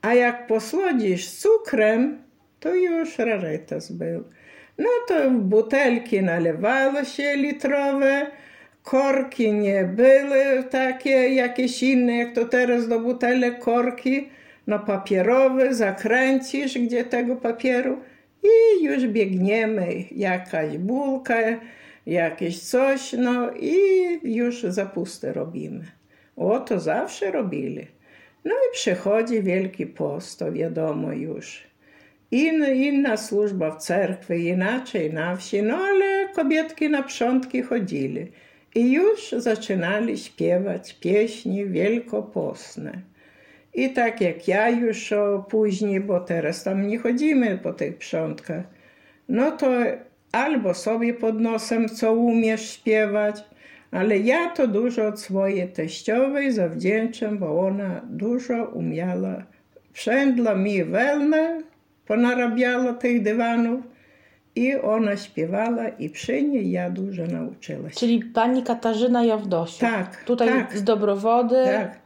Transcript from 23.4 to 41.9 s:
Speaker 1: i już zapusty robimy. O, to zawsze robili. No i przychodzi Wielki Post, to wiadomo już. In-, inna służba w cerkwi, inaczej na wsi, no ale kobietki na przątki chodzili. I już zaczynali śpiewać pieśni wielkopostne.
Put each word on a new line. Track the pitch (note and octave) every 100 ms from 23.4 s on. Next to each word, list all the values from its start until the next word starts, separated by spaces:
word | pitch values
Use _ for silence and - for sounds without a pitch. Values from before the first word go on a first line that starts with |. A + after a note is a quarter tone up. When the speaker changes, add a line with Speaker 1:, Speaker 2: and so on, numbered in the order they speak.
| A#3+ -
Speaker 1:
i | - E4+ G4 F#4+ F4+ E4+
już | D#4 A3+ A#3+ A#3+
zapusty | G3+ F#3 G3 - - - -
robimy. | - E3 E3+ D3+ - D#3+ - _ _ _ -
O, | F3 A#3+
to | C4 G3+
zawsze | D#3 F3+ F#4 - G4
robili. | D#4+ G3+ D3 C#3 B2 - _ _ - - _ D#4+
No |
i | A#4+ B4+
przychodzi | B4 - F3+ G3 G#3+ A#3 A#3
Wielki | F#3+ F#3 F#3+ - -
Post, | - D3+ C#3+ - -
to | D#3+
wiadomo | E3 E3 E3 D#3 D3+ D#3
już. | D3+ D#3+ - - - - _ _ _ _ _ _
In-, | B3 D#4+ D#4+ C#4+ C4
inna | C#4 C#4 C#4 G#3+
służba | G#3+ G3+ G#3 F#3+ D#3+
w | D#3
cerkwi, | - F3+ F3+ F#3 - E3+ E3+
inaczej | F3+ F#3 B3 B3+ G#3 D#3
na | D#3 E3 F#3
wsi, | - G3+
no | G#3+ D4+
ale | G4 G4 G4 G4 G4 F#4
kobietki | C#4 D#4 D#4+ - D4+
na | D4
przątki | C4+ - A#3 C4 B3+ -
chodzili. | B3 A#3 F#3 D#3 C3+ - E3+ - - _ _ A3+
I | A#3+
już | C#4 G4 A4 - A#3+
zaczynali | A#3+ G#3+ - F#3+ E3+ G#3 A3+ G#3
śpiewać | - - E3 F3+ G3 F3+ -
pieśni | - F3 G3+ A3+ - A3+ G3 G3+
wielkopostne. | F3+ F#3+